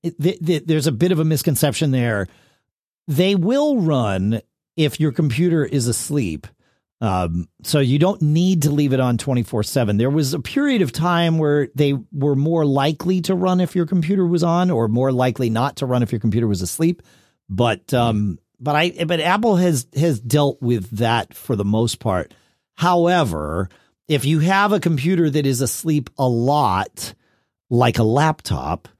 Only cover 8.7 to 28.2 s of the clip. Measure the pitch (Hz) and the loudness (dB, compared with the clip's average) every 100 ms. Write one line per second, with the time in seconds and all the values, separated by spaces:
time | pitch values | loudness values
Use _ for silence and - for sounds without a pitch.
8.7 | 147 143 131 127 120 - 123 113 117 104 | 2 2 2 2 0 0 -2 -2 -4 -2
9.7 | 135 110 101 123 151 135 156 - 277 285 | -2 0 0 2 0 -2 -4 -4 -2 0
10.7 | 247 147 - 175 170 170 160 151 147 139 | 0 0 0 0 2 2 2 2 0 0
11.7 | 135 143 139 - 143 143 139 151 165 147 | 0 0 0 -4 -2 0 2 2 2 2
12.7 | 139 143 151 170 185 165 185 185 180 180 | 2 0 -2 -2 -2 0 0 2 2 0
13.7 | 180 165 185 160 196 175 175 170 170 180 | -2 0 0 0 0 2 2 2 2 2
14.7 | 131 113 113 135 127 127 117 120 110 135 | 0 0 0 0 2 0 0 -2 0 -2
15.7 | - 131 123 117 113 113 107 117 95 90 | -4 -2 0 0 0 0 0 0 0 -4
16.7 | - 165 175 - _ _ _ - 95 120 | -2 -2 -2 -12 _ _ _ -10 -4 -2
17.7 | 98 - 127 117 104 104 87 _ _ 127 | -4 -4 -2 0 0 -4 -6 _ _ -4
18.7 | 147 175 - 165 170 165 202 226 180 180 | -2 -2 -4 -4 -2 0 0 2 2 2
19.7 | 143 - 131 165 117 117 147 143 - 120 | 0 -4 -2 0 -2 0 2 2 0 -2
20.7 | 117 92 107 117 117 - - - 107 101 | -2 -4 -2 0 0 -4 -14 -6 -4 0
21.7 | 110 117 - 117 92 76 - _ _ _ | 0 -2 -2 -2 -2 -4 -14 _ _ _
22.7 | - 175 175 170 180 131 78 76 80 95 | -4 0 2 2 2 0 -2 -4 -4 -6
23.7 | _ _ _ - 151 131 156 165 196 202 | _ _ _ -4 -2 0 0 2 2 2
24.7 | 202 175 151 151 185 156 147 139 127 131 | 2 0 0 0 2 2 2 0 0 -2
25.7 | - 160 151 123 - 131 117 123 147 123 | -4 -2 -2 -4 -2 0 2 2 2 2
26.7 | 92 101 - - - _ _ _ _ _ | 0 -4 -10 -16 -16 _ _ _ _ _
27.7 | 120 120 123 110 127 | 2 2 2 2 2